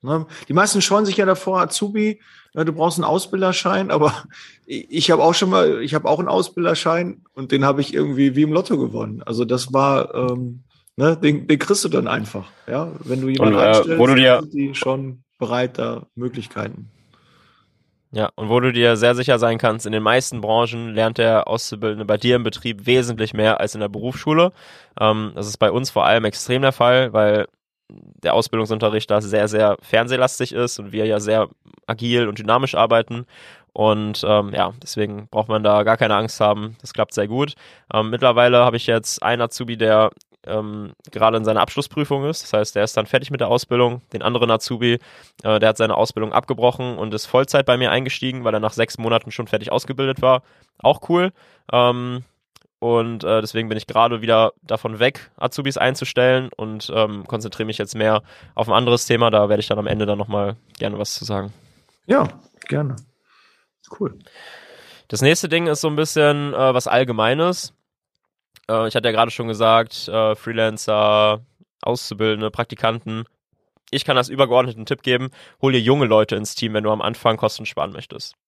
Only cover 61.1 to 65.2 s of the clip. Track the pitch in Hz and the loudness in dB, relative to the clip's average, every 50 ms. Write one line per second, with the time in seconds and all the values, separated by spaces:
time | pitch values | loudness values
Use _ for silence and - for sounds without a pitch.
61.1 | - - - 107 104 98 95 98 104 _ _ _ _ _ _ _ _ _ _ - | -8 -12 -8 -6 -6 -6 -6 -8 -12 _ _ _ _ _ _ _ _ _ _ 0
62.1 | 220 285 - - - - _ _ _ _ - - 143 147 151 135 127 110 - _ | 0 0 0 -2 -6 -14 _ _ _ _ -12 -6 -4 -4 -4 -4 -6 -10 -14 _
63.1 | _ _ _ _ _ _ _ _ _ _ _ _ _ _ _ _ - - 208 - | _ _ _ _ _ _ _ _ _ _ _ _ _ _ _ _ -12 -8 -8 -8
64.1 | - - - _ _ - - - - - - - - - - - - - _ _ | -8 -12 -20 _ _ -20 -20 -20 -20 -20 -20 -20 -20 -20 -20 -20 -20 -20 _ _
65.1 | - 110 | -6 0